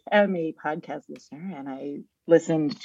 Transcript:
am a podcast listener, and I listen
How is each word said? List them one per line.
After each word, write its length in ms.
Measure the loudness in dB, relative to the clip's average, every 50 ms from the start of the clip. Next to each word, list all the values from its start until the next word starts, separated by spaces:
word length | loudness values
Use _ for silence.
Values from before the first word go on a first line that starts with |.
| _ 2
am 240 | 4 4 4 4 2
a 180 | 0 -2 -4 -4 -4 -4
podcast 420 | -4 -4 -4 -6 -8 -10 -10 -10 -14
listener, 460 | -18 -18 -18 _ -16 -12 -10 -10 -10 -10
and 100 | -10 -10
I 340 | -10 -8 -8 -8 -10 -10 -12 -16 _ _ _ 6
listen 420 | 6 6 6 4 0 2 0 0 -2 -6 2